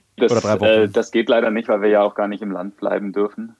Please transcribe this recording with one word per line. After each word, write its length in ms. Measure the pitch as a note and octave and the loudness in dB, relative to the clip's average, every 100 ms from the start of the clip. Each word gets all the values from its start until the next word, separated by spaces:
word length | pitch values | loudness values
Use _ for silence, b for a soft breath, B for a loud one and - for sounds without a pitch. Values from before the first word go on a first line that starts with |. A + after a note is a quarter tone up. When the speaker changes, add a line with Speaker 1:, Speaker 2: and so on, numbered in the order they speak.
| _ - | _ -2
Speaker 1:
das, 140 | A#2 | 0
Speaker 2:
Oder 100 | A#2 | 2
drei 180 | G#2 G#2+ | 0 2
Wochen? 60 | G#2 | 4
Speaker 1:
äh, 240 | A2 G#2 | 4 2
das 220 | A#2 G#2+ | 0 -2
geht 180 | A#2 A2 | -2 2
leider 220 | A#2 A2+ | 2 2
nicht, 160 | A2 A#2 | -2 -2
weil 160 | G#2+ | 0
wir 60 | G#2 | 2
ja 120 | G#2 | 2
auch 140 | G#2 - | 2 0
gar 120 | G#2 | -6
nicht 140 | G2+ | -6
im 80 | G#2 | -8
Land 280 | F2+ G2 - | -8 -10 -8
bleiben 360 | G2+ G2 G2+ | -4 -4 -4
dürfen, 420 | F#2+ G#2 - A2+ - | -4 -4 -6 -16 -18